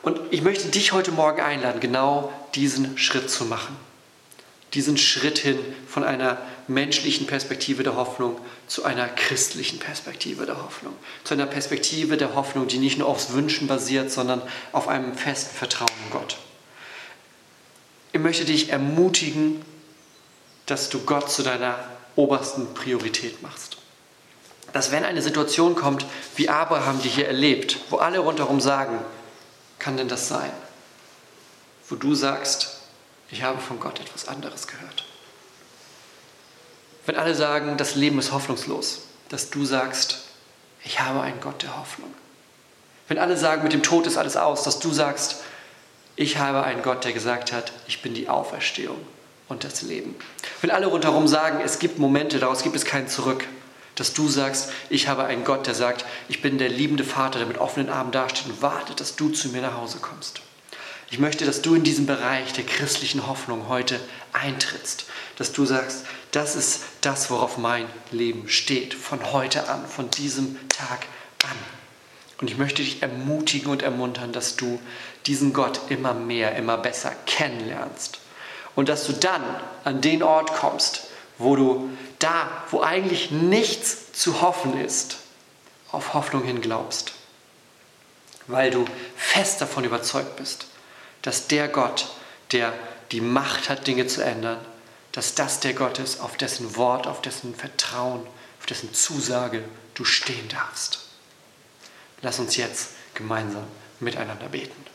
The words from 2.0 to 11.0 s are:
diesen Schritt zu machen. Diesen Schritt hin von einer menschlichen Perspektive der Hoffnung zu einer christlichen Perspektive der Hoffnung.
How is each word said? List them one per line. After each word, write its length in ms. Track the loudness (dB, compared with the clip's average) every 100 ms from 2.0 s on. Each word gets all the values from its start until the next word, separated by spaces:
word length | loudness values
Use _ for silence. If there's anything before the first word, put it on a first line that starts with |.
| 4 4 0 -8 -8
diesen 420 | 0 2 2 0 2
Schritt 320 | 2 2 0
zu 160 | -2
machen. 320 | -2 -4 -6 -10 -16 -20 -20 -20 -20 -20 -20 -20 -6
Diesen 240 | 0 2 6
Schritt 400 | 4 4 2 2
hin 200 | 2 0 -2 -10 -6
von 160 | -2
einer 340 | 0 2 0 0 -6 -14 -2
menschlichen 580 | 0 2 2 2 0 0
Perspektive 560 | -2 -2 -4 0 2
der 140 | 2 2
Hoffnung 420 | -2 0 -2 -2 -10 -18 -6
zu 160 | -2
einer 240 | 0 0 -2
christlichen 680 | 0 0 2 0 0 -4 -4
Perspektive 680 | -8 -8 -10 -8 -6 -4
der 180 | -6 -6
Hoffnung. 320 | -8 -10 -12 -14